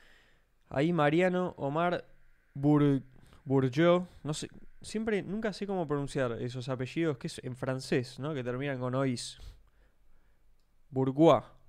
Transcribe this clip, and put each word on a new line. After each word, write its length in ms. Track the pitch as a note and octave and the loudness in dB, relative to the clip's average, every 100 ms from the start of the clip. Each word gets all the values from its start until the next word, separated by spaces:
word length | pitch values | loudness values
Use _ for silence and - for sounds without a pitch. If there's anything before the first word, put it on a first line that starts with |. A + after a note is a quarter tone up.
| - - _ _ _ _ _ | -20 -20 _ _ _ _ _
Ahí 240 | - D#3+ | -2 0
Mariano 640 | E3+ D3 D#3+ F#3 F3+ F3+ - | 2 2 4 2 2 -2 -4
Omar 480 | C#3 D3+ F3 F3 - - - - _ | -4 0 0 -2 -6 -18 -20 -20 _
Bour-, 500 | C#3+ C#3+ D3 D3 C#3 - - - - | -2 4 6 6 2 -2 -16 -20 -14
Bourgeot. 640 | - C3+ C3 B2+ E3+ F3 F3+ - | 0 2 2 4 4 4 0 -10
No 100 | - | -8
sé, 160 | D#3 - - - - | -8 -10 -14 -20 -18
siempre, 420 | - G#3+ A3+ G#3 | -8 -6 -2 -2
nunca 280 | D#3 G#3 A3 | -4 -6 -6
sé 160 | F3+ G3 | -6 -4
cómo 200 | F#3+ D3+ | -4 -2
pronunciar 460 | C#3+ C#3 D3 B2 | -2 -2 -2 -2
esos 360 | A#2 B2 B2+ B2 | -4 -6 -8 -6
apellidos 480 | B2+ B2+ D#3+ E3 C#3 | -6 -6 -2 -2 -2
que 100 | E3 | -8
es 120 | - | -10
en 120 | C3 B2+ | -12 -8
francés, 640 | C3+ C3 - D3 B2 - | -6 -6 -2 -2 -2 -6
¿no? 140 | C#3+ | -6
Que 100 | D3 | -6
terminan 360 | B2 B2 C#3+ C3 | -4 -4 -6 -4
con 160 | B2+ B2+ | -2 0
ois. 440 | C3+ A#2+ - - - - - _ _ _ - - _ _ _ _ _ _ _ | 0 -2 -8 -14 -18 -20 -20 _ _ _ -20 -20 _ _ _ _ _ _ _
Bourgeois, 540 | B2+ C3 C3 D#3+ B2 - - | -2 0 6 8 6 2 -14